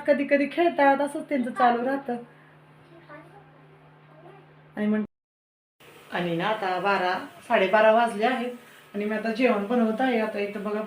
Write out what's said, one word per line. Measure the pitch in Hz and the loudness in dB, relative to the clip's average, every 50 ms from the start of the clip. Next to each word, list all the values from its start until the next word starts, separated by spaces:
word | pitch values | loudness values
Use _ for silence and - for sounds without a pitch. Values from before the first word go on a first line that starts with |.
| - | 2
कधी | 302 285 240 277 | 2 2 2 2
कधी | 285 285 277 285 277 | 2 2 2 2 0
खेळतात, | - 330 349 339 339 - 285 277 277 269 | 0 0 0 2 2 4 4 4 4 2
असंच | 294 285 - 311 - - | 0 -4 -6 -8 -6 -4
त्यांचं | 294 262 226 - | -4 -4 -4 -2
चालू | - - 247 240 240 233 247 | 0 2 2 4 4 2 0
राहतं. | 262 277 262 - - 240 240 - - - - - - - - _ - - - - - 339 - - 302 302 302 311 - - - - - - - - - - - - - - - _ - - - - - - - - - - - - - - | -2 -4 -4 -4 -6 -8 -8 -10 -14 -20 -20 -20 -20 -20 -20 _ -20 -20 -20 -20 -20 -20 -20 -20 -20 -20 -20 -20 -20 -20 -20 -20 -20 -20 -20 -20 -20 -20 -20 -20 -20 -20 -20 _ -20 -20 -20 -20 -20 -20 -20 -20 -20 -20 -20 -20 -14 -8
आणि | 208 208 | -4 -2
म्हण-, | 214 214 214 208 - _ _ _ _ _ _ _ _ _ _ _ _ _ _ - - - - - - | 0 0 -2 -2 -6 _ _ _ _ _ _ _ _ _ _ _ _ _ _ -20 -20 -20 -20 -14 -8
आणि | - 185 175 170 165 | -6 -4 -4 -2 -2
ना | 165 185 | -2 -2
आता | 214 220 214 196 185 180 180 | -2 -2 -4 -4 -4 -4 -2
बारा, | 185 202 196 190 180 180 185 180 - - - - - - | -2 0 0 0 0 -2 -2 -4 -8 -12 -18 -14 -4 0
साडेबारा | 233 202 190 185 220 214 220 220 | 2 2 4 4 4 6 6 6
वाजले | 220 233 233 220 196 202 220 | 6 4 4 2 0 0 0
आहेत | 254 254 233 240 247 - - - - - - - - - | 0 0 -2 -4 -6 -8 -12 -16 -20 -20 -20 -18 -12 -8
आणि | 202 208 | -6 -4
मी | 214 220 | -4 -4
आता | 208 220 226 | -4 -4 -4
जेवण | 220 214 262 233 214 208 202 | -2 2 2 2 2 0 0
बनवत | 202 247 233 220 220 214 - | 0 0 0 2 0 0 0
आहे. | 262 254 233 226 | 0 0 0 0
आता | 214 214 208 202 | -2 -2 -4 -4
इथं | 202 202 202 202 | -6 -6 -6 -6
बघा, | 190 208 208 220 214 | -6 -6 -4 -4 -4